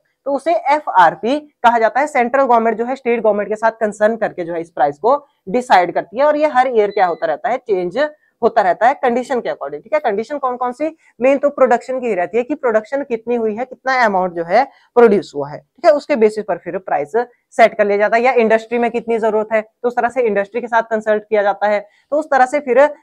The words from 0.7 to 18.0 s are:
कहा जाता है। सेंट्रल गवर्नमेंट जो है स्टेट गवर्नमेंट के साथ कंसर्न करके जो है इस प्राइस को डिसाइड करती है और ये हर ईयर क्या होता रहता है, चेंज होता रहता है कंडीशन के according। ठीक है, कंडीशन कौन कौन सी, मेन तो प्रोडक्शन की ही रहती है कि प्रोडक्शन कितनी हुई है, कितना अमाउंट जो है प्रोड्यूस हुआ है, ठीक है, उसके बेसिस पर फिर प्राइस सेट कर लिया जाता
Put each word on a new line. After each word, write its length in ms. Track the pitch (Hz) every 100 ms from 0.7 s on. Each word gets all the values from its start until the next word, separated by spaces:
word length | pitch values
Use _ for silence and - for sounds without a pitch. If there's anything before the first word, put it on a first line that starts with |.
| 302 - 185 170 - 220 294 302 _
कहा 160 | 233 233
जाता 200 | 220 247
है। 80 | 302
सेंट्रल 360 | 269 240 262
गवर्नमेंट 340 | 269 233 226 214
जो 80 | 233
है 100 | 269
स्टेट 260 | 240 233
गवर्नमेंट 280 | 208 208 196
के 60 | 214
साथ 160 | 226 220
कंसर्न 360 | 214 202 214 226
करके 260 | 190 156
जो 100 | 165
है 80 | 170
इस 80 | 165
प्राइस 260 | - 147 143
को 160 | 220 285 - _ -
डिसाइड 440 | 185 240 208 175
करती 240 | 175 151 214
है 80 | 294
और 120 | 294
ये 100 | -
हर 180 | 247 262
ईयर 240 | 226 202
क्या 140 | 202 185
होता 200 | 165 165
रहता 240 | 147 185
है, 80 | 254
चेंज 380 | - 185 175 202 302 - _ -
होता 200 | 233 214
रहता 260 | 190 - 233
है 60 | 285
कंडीशन 440 | 262 240 247 254
के 80 | 185
according। 320 | 147 143 147
ठीक 100 | 180
है, 60 | 302
कंडीशन 360 | 240 202 - 294
कौन 180 | 262 247
कौन 140 | 247
सी, 140 | 247 311 320 _ -
मेन 180 | 254 277
तो 120 | 285
प्रोडक्शन 480 | 285 247 233 247 262
की 80 | 247
ही 60 | 180
रहती 220 | 170 220
है 60 |
कि 120 | 247 294
प्रोडक्शन 480 | 254 214 214 277
कितनी 320 | 277 226 233 240
हुई 200 | 220 214
है, 100 | 254
कितना 280 | 247 262 262
अमाउंट 300 | 226 196 185
जो 100 | 170
है 200 | 165 208 277 _ _ 240
प्रोड्यूस 360 | 233 202 - 143
हुआ 140 | 143
है, 80 | 151
ठीक 280 | - _ 339
है, 60 |
उसके 240 | 294 285 277
बेसिस 280 | 214 214 202
पर 120 | 170
फिर 200 | 175 180
प्राइस 320 | - 156 143 220 247 _ _ -
सेट 200 | 220 214
कर 80 | 208
लिया 120 |
जाता 200 | 202